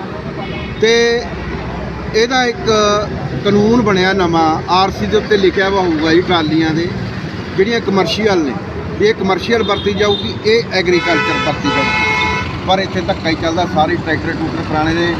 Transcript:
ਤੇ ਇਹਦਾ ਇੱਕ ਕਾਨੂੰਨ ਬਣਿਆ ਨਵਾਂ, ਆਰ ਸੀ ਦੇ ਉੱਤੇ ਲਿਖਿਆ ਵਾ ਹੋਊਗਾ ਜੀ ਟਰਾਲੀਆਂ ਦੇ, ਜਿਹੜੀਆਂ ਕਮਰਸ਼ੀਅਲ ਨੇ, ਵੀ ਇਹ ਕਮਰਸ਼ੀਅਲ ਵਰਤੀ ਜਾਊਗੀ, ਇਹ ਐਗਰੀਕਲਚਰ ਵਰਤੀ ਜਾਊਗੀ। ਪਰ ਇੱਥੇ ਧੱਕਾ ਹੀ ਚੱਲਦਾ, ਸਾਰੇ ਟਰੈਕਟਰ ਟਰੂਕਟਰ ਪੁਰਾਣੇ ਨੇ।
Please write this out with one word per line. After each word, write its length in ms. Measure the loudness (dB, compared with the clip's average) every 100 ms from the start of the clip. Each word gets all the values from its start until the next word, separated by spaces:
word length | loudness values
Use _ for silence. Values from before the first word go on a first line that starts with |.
| -10 -10 -8 -8 -8 -8 -8 0
ਤੇ 420 | 2 4 2 0 -4 -8 -6 -6 -6 -6 -8 -8 -2
ਇਹਦਾ 300 | 0 2 2
ਇੱਕ 120 | 0 -2 0 2 4 2 -2 -6 -4 -2
ਕਾਨੂੰਨ 380 | 2 4 4 4
ਬਣਿਆ 300 | 4 2 2
ਨਵਾਂ, 500 | 2 2 2 2 0 2
ਆਰ 220 | 2 2
ਸੀ 160 | 0 0
ਦੇ 100 | 0
ਉੱਤੇ 200 | 2 2
ਲਿਖਿਆ 320 | 4 2 0
ਵਾ 120 | 2
ਹੋਊਗਾ 320 | 0 0 4
ਜੀ 100 | 2
ਟਰਾਲੀਆਂ 480 | 4 0 2 2 2
ਦੇ, 180 | 0 -2 -4 -6 -6 -8 -8 -6 0
ਜਿਹੜੀਆਂ 240 | 2 2
ਕਮਰਸ਼ੀਅਲ 580 | 0 0 0 0 2 2
ਨੇ, 140 | 0 -4 -6 -8 -8 0
ਵੀ 80 | 2
ਇਹ 80 |
ਕਮਰਸ਼ੀਅਲ 480 | 2 0 0 0 0
ਵਰਤੀ 300 | 0 0 -2
ਜਾਊਗੀ, 420 | 0 0 0 -4 -2 2
ਇਹ 160 | 2 2
ਐਗਰੀਕਲਚਰ 720 | -2 2 2 2 0 0 -2 -2
ਵਰਤੀ 220 | -2 -2
ਜਾਊਗੀ। 500 | 0 0 -2 -2 -2 -2 -4 -6 -6 0
ਪਰ 120 | 0
ਇੱਥੇ 220 | 0 -4
ਧੱਕਾ 300 | -2 -2 -2
ਹੀ 40 |
ਚੱਲਦਾ, 320 | -2 -2 -2 0
ਸਾਰੇ 220 | 2 2 0
ਟਰੈਕਟਰ 360 | -2 -2 -2
ਟਰੂਕਟਰ 300 | -4 -4 -4 -2
ਪੁਰਾਣੇ 260 | 0 0
ਨੇ। 200 | 0 0